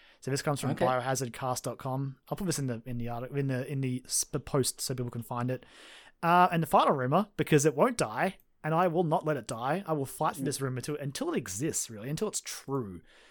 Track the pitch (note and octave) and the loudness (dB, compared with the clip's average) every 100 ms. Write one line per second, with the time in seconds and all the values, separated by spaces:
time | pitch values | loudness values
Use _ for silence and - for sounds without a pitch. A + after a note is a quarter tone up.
0 | - _ B2+ C#3 D#3 C#3 B2+ - E3 B2+ | -20 _ -4 -2 0 -2 -2 2 2 2
1 | B2+ C3 B2 - C3 B2 B2+ A2+ C3+ C3 | 0 -2 -4 -4 -4 -4 -4 -6 -4 -4
2 | C#3 - _ D3 F#3 D3 C3 A2+ C3 A#2+ | -4 -8 _ -4 -2 -2 -2 -4 -6 -4
3 | A#2 A#2 B2+ C#3+ C#3 B2 C#3 C3+ C3 B2+ | -4 -6 -4 -2 0 -2 -2 -2 -2 -4
4 | - - - C#3 - C#3+ B2 - - B2+ | -2 -4 -2 -6 0 0 2 -2 -6 -4
5 | A#2+ A#2+ - A#2+ B2+ B2+ - - - - | -6 -8 -6 -4 -2 -4 -8 -20 -20 -20
6 | - _ E3 F3+ F3+ E3 D#3 G3 D#3+ D3 | -20 _ 4 8 8 4 4 6 6 4
7 | B2+ E3+ G#3 - - D3+ D3+ C#3 A#3+ A3+ | 4 2 2 -2 4 6 6 4 2 2
8 | A#2 A#2+ F#3 - _ _ D#3 D#3+ F3+ D#3+ | -2 0 -2 -4 _ _ 0 2 4 2
9 | D#3+ F3 D#3 C#3 - A2+ C3 F3+ F#3+ D#3 | 2 2 2 -2 -4 -4 -2 -2 0 -2
10 | C3+ - D#3 E3 C#3+ C3+ C3+ B2+ D3+ D3 | -2 -2 -2 0 -4 -2 -4 -4 -4 -6
11 | C#3 - E4 A#3+ A2+ G2 D3+ - - G#2 | -6 -4 -4 -2 -4 -4 -2 -2 -6 -8
12 | B2+ C#3 G#3+ - - - - C3+ G2+ F2 | -8 -4 -4 -4 -8 -10 -4 -4 -4 -10
13 | - - - | -16 -20 -20